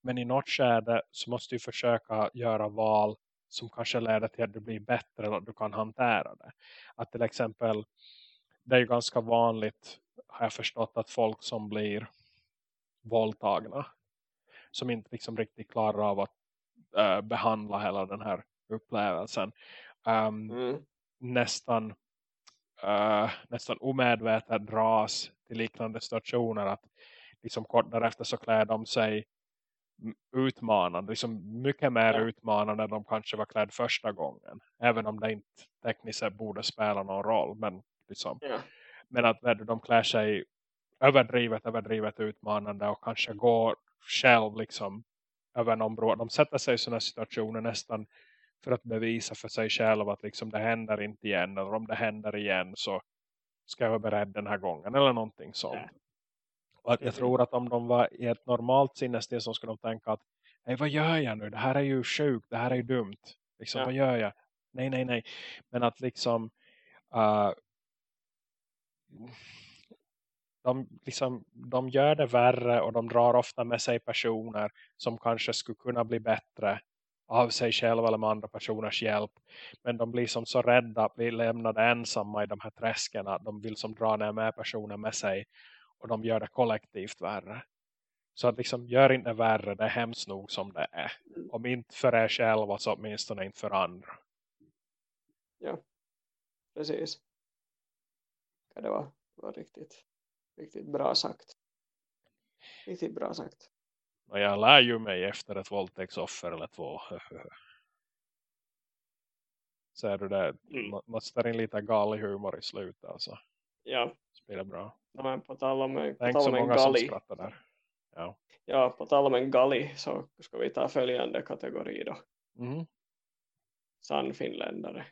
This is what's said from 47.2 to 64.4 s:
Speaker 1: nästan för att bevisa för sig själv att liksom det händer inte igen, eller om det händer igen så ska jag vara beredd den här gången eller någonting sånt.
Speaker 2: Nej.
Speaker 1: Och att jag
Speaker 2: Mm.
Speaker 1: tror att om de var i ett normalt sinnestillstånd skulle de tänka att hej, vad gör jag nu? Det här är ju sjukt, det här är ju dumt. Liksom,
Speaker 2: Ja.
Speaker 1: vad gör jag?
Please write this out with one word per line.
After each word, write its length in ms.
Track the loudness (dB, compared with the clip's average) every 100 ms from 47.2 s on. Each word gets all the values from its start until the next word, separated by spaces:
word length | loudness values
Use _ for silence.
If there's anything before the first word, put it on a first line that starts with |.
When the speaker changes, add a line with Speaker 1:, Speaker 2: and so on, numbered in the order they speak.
| -8 -4 -4 -4
Speaker 1:
nästan 460 | -4 -6 -6 -8 -8 _ _ _ _ _
för 80 | -2
att 100 | -2
bevisa 520 | 0 -2 0 -2 -4
för 140 | -10 -8
sig 220 | -4 0
själv 380 | 2 4 4 2
att 140 | -4
liksom 280 | -6 -10 -6
det 80 | -2
händer 440 | 0 -2 0 -2
inte 240 | -2 -6 -2
igen, 300 | 0 0 -2
eller 160 | -4
om 120 | -4 -4
det 80 |
händer 420 | -2 -2 -2 -6 -4
igen 360 | 0 0 -2 -6
så 260 | -6 -6 -8 _ _ _ _ _ _
ska 120 | -4
jag 60 | 0
vara 80 | 0
beredd 300 | 0 0 -2
den 180 | -4 -4
här 120 | -4
gången 360 | -2 -4 -2
eller 180 | 4 4
någonting 420 | 4 -4 -8 -14
sånt. 200 | -8 -8
Speaker 2:
Nej. 140 | -8 -10 _ _ _ _ _ _ _ _ _
Speaker 1:
Och 100 | 0
att 80 | 0
jag 80 | 0
Speaker 2:
Mm. 100 | 0
Speaker 1:
tror 220 | 2 4
att 120 | 4
om 140 | 2 0
de 180 | -2 2
var 220 | 4 4
i 120 | 0 -2
ett 200 | -2 0
normalt 500 | -2 4 4 4 0
sinnestillstånd 600 | -4 -2 -4 -6 -6 -8
skulle 140 | -8
de 60 | -6
tänka 320 | -6 -6 -4
att 100 | -4 _ _ _ _
hej, 120 | -6 -2
vad 120 | 0
gör 280 | 2 2 2
jag 220 | 0 -4
nu? 120 | -8
Det 60 | -4
här 180 | 0
är 60 | 2
ju 220 | 2 0
sjukt, 480 | -2 0 0 0 -2
det 60 | -4
här 140 | 0
är 40 |
ju 80 | -2
dumt. 400 | 0 -2 -2 -8 -20 -20 _ _
Liksom, 200 | -8 -4
Speaker 2:
Ja. 60 |
Speaker 1:
vad 100 | -2
gör 220 | 2 2 2
jag? 160 | 0 -4